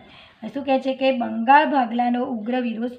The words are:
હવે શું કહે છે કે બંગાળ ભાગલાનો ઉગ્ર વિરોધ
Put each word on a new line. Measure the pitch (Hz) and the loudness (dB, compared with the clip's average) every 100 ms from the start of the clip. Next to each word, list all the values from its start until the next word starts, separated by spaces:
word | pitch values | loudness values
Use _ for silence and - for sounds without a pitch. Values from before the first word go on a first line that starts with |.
| - - - _ | -14 -20 -20 _
હવે | 220 | -10
શું | 277 | -8
કહે | 269 262 | -2 0
છે | 262 | 0
કે | 262 262 | -2 0
બંગાળ | 247 226 226 226 294 285 | 0 -4 -2 6 6 6
ભાગલાનો | 277 226 240 240 247 | 0 0 0 0 0
ઉગ્ર | 285 226 214 254 | -2 -6 -4 -4
વિરોધ | 247 214 240 | -4 -6 -8